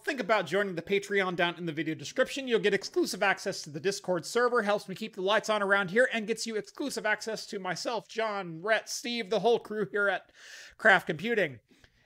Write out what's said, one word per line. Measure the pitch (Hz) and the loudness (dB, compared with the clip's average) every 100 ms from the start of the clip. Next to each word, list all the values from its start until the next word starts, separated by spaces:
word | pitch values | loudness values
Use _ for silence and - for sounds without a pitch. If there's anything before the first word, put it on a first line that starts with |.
think | - 285 | -6 -4
about | 196 214 165 | 2 2 2
joining | 185 202 | 0 0
the | 170 | -4
Patreon | 160 196 196 202 185 175 | -2 -2 0 0 0 2
down | 175 170 | 0 0
in | 175 | -6
the | |
video | 151 156 | -4 -4
description. | 151 139 - 262 - 262 | -4 -6 -2 0 -2 0
You'll | 220 | 2
get | 190 | 2
exclusive | 196 - 349 277 196 | 0 -2 0 0 2
access | 202 180 202 180 | 2 2 -2 -6
to | - | -8
the | 147 | -4
Discord | 170 196 - 180 | -2 -2 -2 -2
server, | - 233 247 240 | 0 0 2 2
helps | 208 208 - | 2 0 -2
me | |
keep | 180 220 | -10 -10
the | 208 | -4
lights | 185 214 214 | 2 2 2
on | 214 | 0
around | 202 196 190 | 4 2 4
here, | 208 254 | 2 2
and | 220 208 | 2 -2
gets | 226 226 | -4 -4
you | 220 | -6
exclusive | - - 285 - | -6 -6 -6 -2
access | 208 208 - 214 - | -2 -2 -2 -8 -6
to | 214 | -8
myself, | 185 170 254 226 - | -4 -4 -4 -4 -6
John, | 220 220 202 180 160 | -2 -2 -2 -6 -6
Rhett, | 190 214 - | 0 0 0
Steve, | - 247 240 196 | -8 -4 -4 0
the | 208 | 2
whole | 208 226 | 4 2
crew | - 214 196 | 0 -6 -4
here | 208 202 | 0 0
at | 180 - - - - - - | 0 -4 -20 -20 -20 -20 2
Craft | 220 185 - | 6 6 4
Computing. | 156 214 220 165 123 _ _ _ _ | -4 0 2 0 -2 _ _ _ _